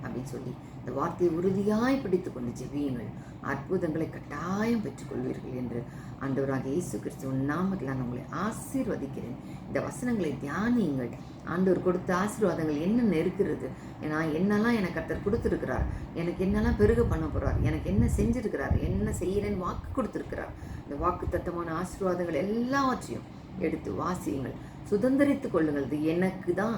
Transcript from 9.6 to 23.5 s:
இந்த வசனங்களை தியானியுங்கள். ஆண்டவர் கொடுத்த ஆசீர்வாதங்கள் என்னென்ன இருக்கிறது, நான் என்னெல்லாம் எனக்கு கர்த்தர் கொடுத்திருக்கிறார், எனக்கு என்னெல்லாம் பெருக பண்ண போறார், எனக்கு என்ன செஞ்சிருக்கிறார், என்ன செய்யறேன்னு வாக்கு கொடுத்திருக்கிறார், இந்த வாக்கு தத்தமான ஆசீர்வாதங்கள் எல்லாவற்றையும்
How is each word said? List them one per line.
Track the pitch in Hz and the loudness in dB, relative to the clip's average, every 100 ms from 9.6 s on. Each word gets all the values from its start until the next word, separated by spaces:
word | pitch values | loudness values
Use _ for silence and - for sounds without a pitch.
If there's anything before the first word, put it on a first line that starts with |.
| - | -4
இந்த | 139 | -2
வசனங்களை | - - 247 226 165 131 | -2 -4 -2 0 0 -2
தியானியுங்கள். | 143 165 226 247 180 135 120 - - - | -4 -2 2 4 2 0 -2 -6 -12 -12
ஆண்டவர் | - 170 190 175 | -4 2 4 4
கொடுத்த | 185 180 - 180 | 4 2 2 0
ஆசீர்வாதங்கள் | 208 208 202 160 156 147 | 0 2 2 2 0 2
என்னென்ன | 170 233 226 160 | 4 4 4 4
இருக்கிறது, | 170 180 180 143 127 - - - 151 | 2 2 0 0 -4 -8 -12 -8 -2
நான் | 156 160 | 0 0
என்னெல்லாம் | 151 196 208 233 233 | 2 4 4 4 4
எனக்கு | 180 | 2
கர்த்தர் | 165 - 175 | -2 -2 -2
கொடுத்திருக்கிறார், | 202 226 220 170 139 120 - - - | 0 2 2 0 0 0 0 -2 -6
எனக்கு | - 170 175 | -2 -2 0
என்னெல்லாம் | 185 208 226 233 | 2 4 4 6
பெருக | 208 233 | 6 6
பண்ண | 233 160 160 | 4 2 0
போறார், | - 143 - | 0 2 2
எனக்கு | - 156 170 | 2 2 2
என்ன | 196 233 - | 4 4 4
செஞ்சிருக்கிறார், | 220 240 208 143 135 - | 2 2 0 -2 0 2
என்ன | - 196 208 | 2 0 0
செய்யறேன்னு | - 180 196 208 196 | -2 0 0 0 -2
வாக்கு | 180 240 - | -2 -4 -4
கொடுத்திருக்கிறார், | - 302 - - - - - - - | -2 -2 -4 -6 -8 -8 -10 -10 -10
இந்த | - 143 | -8 -2
வாக்கு | 170 180 - | 0 0 -2
தத்தமான | 175 - 170 165 | -2 -2 -4 -4
ஆசீர்வாதங்கள் | 160 180 - 185 175 175 | -4 -4 -2 0 0 0
எல்லாவற்றையும் | 156 196 226 247 277 262 247 - 113 - - - | 0 0 0 0 2 2 0 -4 -8 -10 -14 -12